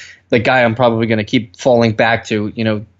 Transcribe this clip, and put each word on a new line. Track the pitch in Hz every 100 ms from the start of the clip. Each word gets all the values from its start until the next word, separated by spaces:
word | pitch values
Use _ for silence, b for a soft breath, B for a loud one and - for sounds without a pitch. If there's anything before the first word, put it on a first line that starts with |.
| B B _
the | 123
guy | 113 131
I'm | 120 113
probably | 123 113 113
gonna | 110
keep | 104 131 110 -
falling | 139 120 117
back | 110 113 113 -
to, | 107 104 117
you |
know, | 110 107 104 _